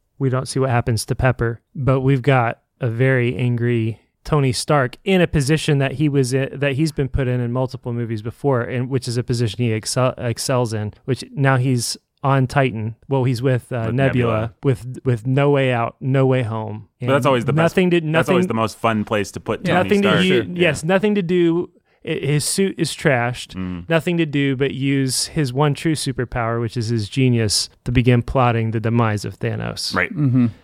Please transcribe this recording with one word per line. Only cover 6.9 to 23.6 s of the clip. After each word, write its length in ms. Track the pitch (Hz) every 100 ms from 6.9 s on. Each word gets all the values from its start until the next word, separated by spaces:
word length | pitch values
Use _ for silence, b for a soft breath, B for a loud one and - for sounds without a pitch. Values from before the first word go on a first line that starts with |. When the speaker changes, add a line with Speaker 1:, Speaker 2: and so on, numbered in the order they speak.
Speaker 1:
been 160 | 147 135
put 180 | - 127
in 140 | 123
in 120 | 120
multiple 400 | 123 131 127 127
movies 300 | 120 117 113
before, 380 | 110 - 143 127
and 260 | 117 120 127
which 200 | 131 123
is 80 | 117
a 60 |
position 360 | 117 120 120 113
he 80 | 120
excel-, 420 | 110 - - 127 -
excels 540 | 120 113 - 127 120
in, 180 | 110 104 - -
which 180 | 127 -
now 220 | 233 135 131
he's 400 | 135 123 - - _ _
on 240 | 139 135 127
Titan. 500 | - 135 110 107 110 -
Well, 160 | 135
he's 160 | 127 120
with, 320 | 135 123 -
uh, 120 | 123 113
Speaker 2:
With 80 |
Speaker 1:
Nebula, 380 | 120 135 120 117
Speaker 2:
Nebula. 220 | 110 110 -
Speaker 1:
with, 360 | 139 127 123 127
with 220 | 135 120 120
No 240 | 131 143
Way 220 | 143 131
Out, 240 | 120 117 -
No 260 | 135 135 131
Way 160 | 131
Home. 460 | 110 113 110 107 104 -
Speaker 2:
But 60 | 123
that's 80 | 139
Speaker 1:
And 20 | 135
Speaker 2:
always 180 | 127 139
the 80 |
best, 200 | 147 165
Speaker 1:
nothing 160 | - 180
to, 100 | 170
Speaker 2:
that's 260 | 156 160 160
always 140 | 139
Speaker 1:
nothing, 40 | 92
Speaker 2:
the 60 |
most 240 | 113 110 -
fun 260 | 113 107
place 260 | 101 107 101
to 80 | -
put 260 | - 104 180
Speaker 3:
Yeah. 100 | 170
Speaker 2:
Tony 20 |
Speaker 1:
nothing 180 | 190 202
Speaker 2:
Stark. 140 | 202 214
Speaker 1:
to 60 |
do, 60 | 185 185
Speaker 3:
Sure. 0 | -
Speaker 1:
yes, 300 | 175 175 139
nothing 300 | 156 190 214
to 80 | 208
do. 480 | 170 180 170 165 - _ _ _
I-, 80 | - 117
his 260 | 131 147
suit 300 | - - 196 -
is 140 | 156
trashed. 600 | - 165 127 120 123 -
Speaker 2:
Mm. 340 | 95